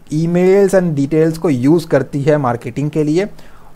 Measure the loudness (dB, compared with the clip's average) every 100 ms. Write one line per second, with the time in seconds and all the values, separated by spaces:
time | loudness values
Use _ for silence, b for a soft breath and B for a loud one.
0 | -6 -2 0 2 4 4 4 2 0 -2
1 | 0 2 0 0 -2 0 2 2 2 -2
2 | -2 -4 0 0 0 -4 -6 -6 -4 -2
3 | -2 -2 -4 B B B B